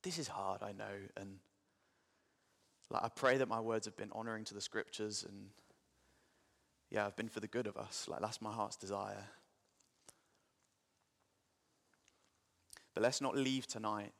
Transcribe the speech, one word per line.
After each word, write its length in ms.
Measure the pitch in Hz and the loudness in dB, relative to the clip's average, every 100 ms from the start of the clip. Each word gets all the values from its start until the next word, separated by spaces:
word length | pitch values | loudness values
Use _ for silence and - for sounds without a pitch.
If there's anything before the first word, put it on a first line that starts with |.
This 160 | 185 170 | -2 -2
is 100 | 127 | -2
hard, 340 | 101 98 98 | 0 0 0
I 100 | 104 | -2
know, 240 | 101 104 101 98 - | -4 -6 -6 -8 -8
and, 180 | 98 95 _ _ _ _ _ _ _ _ _ _ _ _ _ _ - | -10 -12 _ _ _ _ _ _ _ _ _ _ _ _ _ _ -4
like, 160 | 113 | 0
I 40 | 117 | 0
pray 280 | - 131 131 | 4 8 8
that 120 | 131 | 6
my 120 | 113 | 4
words 240 | 113 113 | 4 2
have 140 | 107 101 | 0 -8
been 100 | 104 | -6
honoring 320 | 110 113 110 | -4 -4 -4
to 100 | 107 | -6
the 60 | 101 | -6
scriptures 640 | - 110 - - 107 104 101 | -2 -2 -2 -2 -2 -2 -6
and, 220 | 98 101 - - - _ _ _ _ _ _ _ _ _ _ _ | -10 -14 -18 -20 -20 _ _ _ _ _ _ _ _ _ _ _
yeah, 160 | 104 | 2
have 120 | 101 - | 2 0
been 120 | 117 | -4
for 120 | - | -2
the 60 | 107 | 0
good 200 | 120 107 | 0 0
of 100 | 101 | -2
us. 300 | 107 - - | -4 -6 -4
Like, 120 | - | -2
that's 200 | 107 117 | -2 -2
my 100 | 110 | -4
heart's 260 | 110 104 - | -2 -2 -2
desire. 500 | 95 101 101 101 104 - _ _ _ _ _ _ - _ _ _ _ _ _ _ _ _ _ _ _ _ _ _ _ _ _ _ - _ _ _ _ _ _ - - | -4 -2 -2 -6 -10 -16 _ _ _ _ _ _ -20 _ _ _ _ _ _ _ _ _ _ _ _ _ _ _ _ _ _ _ -20 _ _ _ _ _ _ -20 -6
But 80 | - | 4
let's 180 | 117 131 | 4 6
not 160 | 135 139 | 2 4
leave 300 | 131 131 - | 4 2 -2
tonight. 460 | 113 110 104 101 | -4 -2 -2 -4